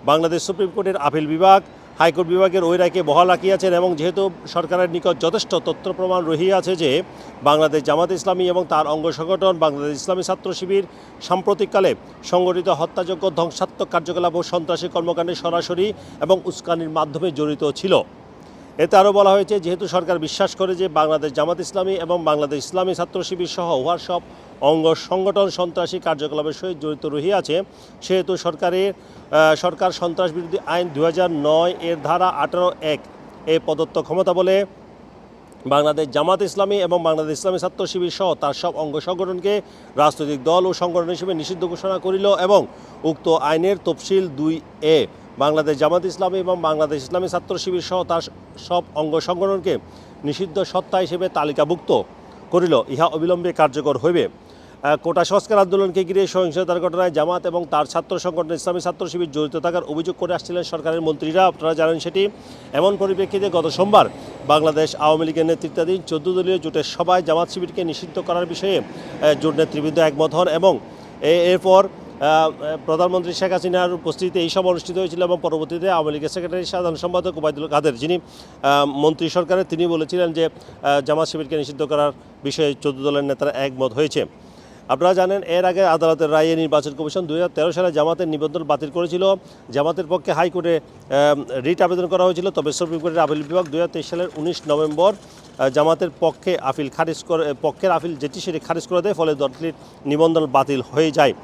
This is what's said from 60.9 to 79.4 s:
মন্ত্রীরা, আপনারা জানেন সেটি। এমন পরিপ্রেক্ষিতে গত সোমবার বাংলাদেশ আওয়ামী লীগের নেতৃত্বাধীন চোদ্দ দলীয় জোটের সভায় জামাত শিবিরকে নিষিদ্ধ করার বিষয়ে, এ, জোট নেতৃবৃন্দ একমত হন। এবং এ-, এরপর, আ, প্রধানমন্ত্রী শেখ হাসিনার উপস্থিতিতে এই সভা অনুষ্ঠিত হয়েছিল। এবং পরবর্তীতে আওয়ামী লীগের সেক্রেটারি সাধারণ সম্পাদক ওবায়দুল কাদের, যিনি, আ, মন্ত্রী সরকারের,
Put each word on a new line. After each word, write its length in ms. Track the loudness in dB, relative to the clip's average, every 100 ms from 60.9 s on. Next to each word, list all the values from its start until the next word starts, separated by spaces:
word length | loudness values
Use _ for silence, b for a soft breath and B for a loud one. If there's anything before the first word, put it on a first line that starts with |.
| -2
মন্ত্রীরা, 460 | -2 -4 -2 4 2
আপনারা 280 | 2 -2
জানেন 240 | 2 0 0
সেটি। 300 | -2 -2 -2 -4 B B B
এমন 240 | 0 2 2
পরিপ্রেক্ষিতে 540 | -2 0 -2 -2 0
গত 160 | 0 -2
সোমবার 400 | 0 6 6 6 B B B 2
বাংলাদেশ 500 | 4 4 2 0 2
আওয়ামী 280 | 2 2 0
লীগের 200 | 0 0
নেতৃত্বাধীন 560 | 0 -2 -2 -2 -2 -2
চোদ্দ 260 | -4 -2
দলীয় 260 | 0 0 -2
জোটের 240 | -2 -4
সভায় 400 | -4 -4 2 2
জামাত 260 | 2 0 0
শিবিরকে 340 | -4 -8 -4
নিষিদ্ধ 320 | -6 -6 -8 -8 -4
করার 200 | -2 -2
বিষয়ে, 340 | -4 0 0 -2 B B B
এ, 120 | 2 2
জোট 120 | 0 0
নেতৃবৃন্দ 420 | 0 0 -2 2
একমত 360 | 2 2 0
হন। 140 | 2 0
এবং 300 | 4 4 2 -6 B B B
এ-, 240 | 2 4 4
এরপর, 360 | 4 6 6 6 -4 -18 -2
আ, 300 | 2 4 2 -2 -8 -6 -2
প্রধানমন্ত্রী 460 | 0 2 0 -2
শেখ 200 | -4 -2
হাসিনার 400 | 0 0 0 0
উপস্থিতিতে 480 | -2 -6 -4 -2 -2
এই 80 | 0
সভা 220 | 0 0
অনুষ্ঠিত 280 | 0 -4 -4
হয়েছিল। 240 | -4 -2
এবং 160 | 0 0
পরবর্তীতে 480 | 0 -2 -4 -2 0
আওয়ামী 220 | 0 0
লীগের 160 | -4 -6
সেক্রেটারি 360 | -6 -6 -6
সাধারণ 320 | -4 -4 -4 -4
সম্পাদক 420 | -2 -2 -2 -2
ওবায়দুল 280 | -4 -4 -2
কাদের, 260 | 0 0 -2
যিনি, 200 | -2 -4
আ, 640 | -4 -20 -20 -2 2 4
মন্ত্রী 440 | 2 2 2 2 -2
সরকারের, 360 | -2